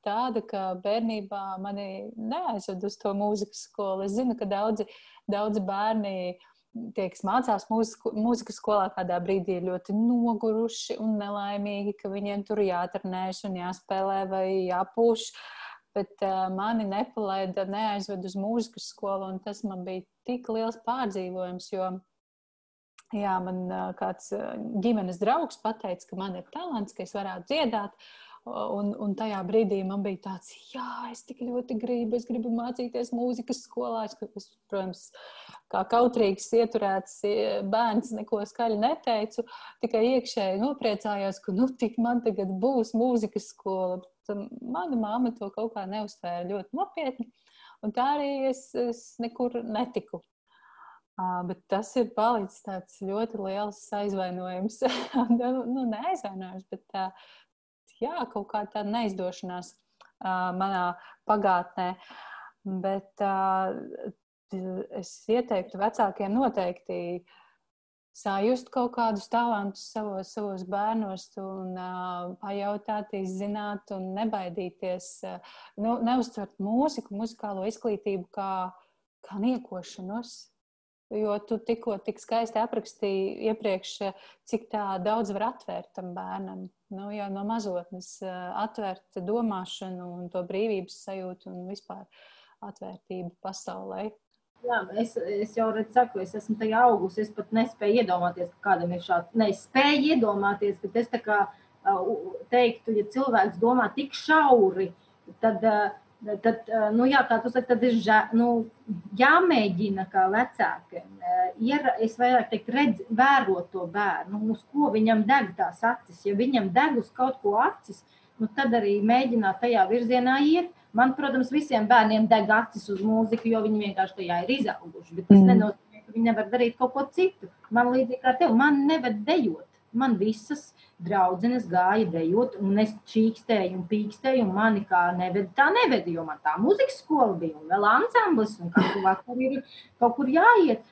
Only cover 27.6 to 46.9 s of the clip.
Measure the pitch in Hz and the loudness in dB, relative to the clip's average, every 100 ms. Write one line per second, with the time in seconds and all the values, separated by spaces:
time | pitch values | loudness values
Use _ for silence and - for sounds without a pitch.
27.6 | 269 220 202 _ - - - - - - | 0 -2 -6 _ -20 -20 -20 -20 -12 -6
28.6 | 214 202 202 - 208 190 220 196 185 220 | -4 -2 -4 -4 -4 -4 -4 -4 0 2
29.6 | 214 196 190 202 196 185 196 185 - - | 2 0 -2 -4 -4 -6 -8 -12 -14 -20
30.6 | - 262 247 240 240 240 - 262 240 247 | -16 -12 -10 -10 -12 -14 -16 -12 -6 -6
31.6 | 247 220 233 240 226 240 233 240 233 226 | -4 -6 -4 -2 -2 -2 -4 -4 -2 -4
32.6 | 240 247 247 240 240 240 247 240 240 240 | -4 -6 -6 -6 -4 -2 -2 -4 -6 -8
33.6 | - - 240 226 220 - 208 202 - _ | -8 -8 -6 -4 -6 -10 -14 -14 -18 _
34.6 | - 202 185 175 - - - - - - | -8 -6 -6 -8 -16 -20 -20 -20 -20 -20
35.6 | _ - 190 233 247 240 202 190 - 233 | _ -4 0 4 4 4 2 0 0 2
36.6 | 226 226 196 190 190 - 208 214 214 202 | 2 0 -2 -2 -6 -6 -2 0 0 -2
37.6 | 202 220 233 214 - 214 214 208 202 - | -2 0 2 0 -2 -6 -4 -4 -4 -4
38.6 | 233 208 233 320 - 220 214 - 233 - | -2 2 0 0 -2 -2 -2 -6 -10 -10
39.6 | - - 233 226 233 262 240 - 190 190 | -20 -8 -2 2 4 2 0 -2 -2 0
40.6 | 254 277 233 208 214 202 196 190 - 190 | -2 0 -2 -2 -2 -2 -2 -4 -4 0
41.6 | 262 262 220 233 233 240 233 196 190 190 | 0 0 -2 0 0 0 0 -2 -2 -2
42.6 | 240 262 220 226 254 240 214 208 - - | 0 0 0 0 2 2 0 -6 -10 -12
43.6 | 196 190 185 180 - _ - 208 - - | -8 -4 -4 -6 -10 _ -10 -8 -10 -12
44.6 | - 254 359 247 208 233 247 233 202 - | -8 -6 -2 -2 -2 0 -2 -2 -8 -6
45.6 | 226 226 185 208 208 - 175 175 175 202 | -8 -6 -8 -8 -8 -10 -8 -6 -6 -6
46.6 | 190 277 403 | -6 -6 -6